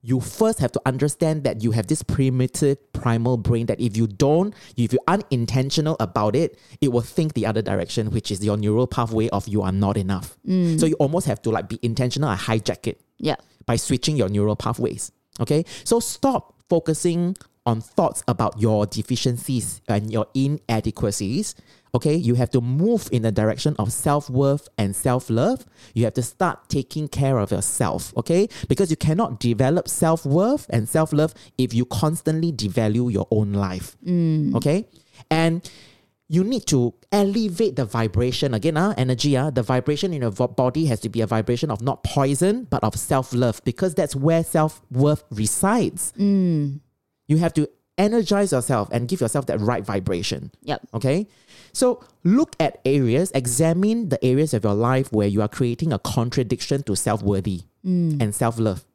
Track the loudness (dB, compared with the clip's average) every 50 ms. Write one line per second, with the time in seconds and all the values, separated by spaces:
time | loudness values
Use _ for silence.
0 | 0 0 -2 -2 -2 -6 -2 0 0 0 2 0 -2 0 0 -2 -2 -2 0 0
1 | 0 -2 0 _ 0 0 0 0 -2 -2 -2 0 0 0 0 0 0 0 -2 -4
2 | -2 -4 0 2 2 2 2 2 0 0 0 0 2 2 2 0 _ _ _ -4
3 | 0 0 0 2 2 0 0 0 2 0 0 0 0 -2 -2 -2 -2 -2 0 0
4 | 0 -2 0 2 2 4 4 4 2 0 -4 -12 -20 -12 -2 -2 0 2 2 0
5 | 2 2 0 0 0 -2 -2 -2 -2 0 0 0 0 0 0 0 0 0 -2 -2
6 | -4 -2 0 0 0 2 2 2 0 0 -4 _ _ _ -4 -2 0 2 2 0
7 | -2 0 -2 -2 -2 0 -2 -2 -2 0 -2 -2 -2 -2 -2 -2 -4 -4 -4 -4
8 | -4 -2 -2 -4 -4 -4 -6 -2 0 0 0 0 0 0 2 2 0 0 0 -2
9 | -2 0 0 0 0 0 0 -2 -4 0 -2 0 0 0 0 2 2 2 2 0
10 | 0 -2 -2 -4 -6 -10 -16 _ _ -2 0 2 2 2 2 2 2 2 2 2
11 | 0 0 0 0 0 -2 -4 -2 -2 -2 -2 -2 -2 -6 -8 -4 -4 -4 -2 0
12 | -2 -2 0 -2 -2 -2 -2 -2 -2 0 -2 0 0 -2 -6 -4 -6 -8 -8 _
13 | _ _ _ _ -4 -2 -2 -4 _ _ _ _ -4 -2 -2 -2 0 -2 -2 -2
14 | 0 -2 0 0 0 0 2 0 2 0 0 -2 -2 -4 -2 -2 -2 -4 -4 -6
15 | -12 -14 _ _ _ _ _ -8 -2 0 0 0 0 -2 -10 -12 -2 0 0 0
16 | 0 -2 -6 0 0 0 0 0 -4 _ _ _ _ _ 0 0 2 0 -2 0
17 | 0 0 0 0 0 -2 -4 -6 -12 _ _ _ _ -2 -2 -2 -4 -4 _ 2
18 | 2 2 0 -2 -2 -2 0 0 0 -2 0 0 2 2 2 2 0 0 -2 -8
19 | -4 -4 -4 -2 0 -2 -2 -2 -4 -4 -4 -4 -4 -6 -10 -12 _ -2 -2 -2
20 | -2 -2 -2 -4 -4 -2 _ -2 0 0 -2 -4 _ -2 -2 -2 -2 -4 -4 -2
21 | -4 -4 -2 -2 -4 -2 -2 -4 -4 -6 -10 -16 -20 _ -20 _ _ _ -4 0
22 | 0 2 0 2 2 2 2 2 0 2 0 0 0 0 0 0 2 2 2 0
23 | 0 -2 -2 0 0 0 0 2 0 0 0 0 -2 -2 -2 0 -2 -2 -2 -2
24 | 0 0 0 0 0 -2 0 2 2 2 2 0 -4 -10 _ -2 -2 -2 -2 -2
25 | 0 0 0 0 0 0 0 2 2 2 0 -2 -6 -16 _ _ -20 -8 _ 0
26 | 0 0 0 -2 -4 -4 -2 _ -2 -2 -2 -4 _ _ -4 -4 -4 _ -6 -6
27 | -6 -6 -2 0 0 2 2 2 0 0 -2 -2 -2 -4 -2 -2 -2 -2 -2 -4
28 | -6 -6 -6 -6 -2 0 2 2 2 0 -4 -12 -4 -4 0 0 2 0 0 0
29 | 0 0 2 2 0 -2 -4 -2 0 0 2 2 2 2 2 0 0 -2 -2 0
30 | 2 2 2 0 0 0 2 2 4 2 0 -2 -2 -2 -2 -2 -2 0 0 0
31 | 2 2 2 2 2 2 -2 -10 -20 -14 _ -2 -2 0 2 0 0 0 -2 0
32 | 0 0 0 0 -2 -2 0 0 0 -2 -2 -2 -4 -2 0 2 2 2 2 2
33 | 0 0 0 -2 0 2 2 2 2 2 0 0 0 -2 -4 -6 -10 -12 -16 _
34 | -4 -2 0 2 2 2 2 0 0 0 0 0 2 2 0 0 -2 _ _ -20
35 | _ _ _ -20 -6 _ 0 2 2 2 0 -2 -6 -12 -20 -20 -20 -20 -20 _
36 | _ _ _ _ _ _ 0 0 2 2 -2 -4 -2 0 2 2 2 0 -2 _
37 | _ _ 0 2 2 2 2 0 -2 -2 0 0 0 0 0 -2 -4 -2 -2 -2
38 | -2 0 2 0 0 0 0 0 -2 0 0 0 0 0 0 2 0 0 0 0
39 | 0 0 0 0 2 2 2 2 2 0 0 -2 0 0 0 0 0 0 -2 -2
40 | -2 -4 -2 -2 -2 -4 0 0 -2 -2 0 0 0 0 0 0 0 0 0 -2
41 | -2 -4 -2 -2 -2 0 0 -2 0 0 -2 -2 0 -2 -4 -2 -2 -4 -4 -2
42 | _ -2 0 0 2 2 2 2 2 2 0 0 -2 -4 -2 0 0 0 -2 -2
43 | -2 0 0 0 0 0 0 0 2 2 0 -2 _ -6 -2 0 -2 -2 0 0
44 | -2 -2 -2 0 2 4 4 4 0 0 0 2 2 2 -2 -8 _ _ 0 2
45 | 4 4 2 0 -2 _ -4 -2 -2 -2 0 0 0 2 2 2 2 0 -2 -4
46 | -8 -8 -4 0 2 2 4 4 2 2 2 0 0 -2 -4 -8 _ _ _ _
47 | _ _ _ _ _ 0 2 2 2 2 2 0 -2 -2 _ _ _ _ _ 0
48 | 2 2 4 2 2 2 2 2 2 2 0 -2 0 0 0 0 0 0 -2 -2
49 | 0 -2 -2 -2 -2 0 0 -2 -2 0 -2 0 0 0 0 0 -2 -4 -4 -2
50 | -2 -2 -2 -2 -2 -4 -6 -6 -8 -12 _ _ _ -6 -6 -6 -8 -8 -8 -2
51 | 0 2 2 0 0 -4 _ _ _ _ -20 -20 -20 -12 _ 2 2 2 2 0
52 | -8 -20 _ _ _ 4 4 4 4 0 0 _ -2 -2 -2 -2 _ 0 2 2
53 | 2 2 2 2 0 0 -2 -2 -2 -2 0 2 2 2 4 2 2 2 0 0
54 | 0 -2 -2 0 2 2 2 2 2 2 0 0 0 0 0 2 2 2 2 0
55 | 0 0 0 0 0 2 2 0 -2 -2 -2 -2 -2 -2 0 -2 -2 -2 -2 -2
56 | _ -4 -2 -2 -2 0 0 -2 -2 -2 -2 -4 -2 -4 -4 -4 -2 -2 -2 -2
57 | 0 -2 -2 0 0 0 0 0 0 -2 -4 -4 -8 _ _ _ -4 -2 0 0
58 | 2 0 0 0 0 -2 -2 -2 -2 -2 0 0 0 0 0 -4 -8 _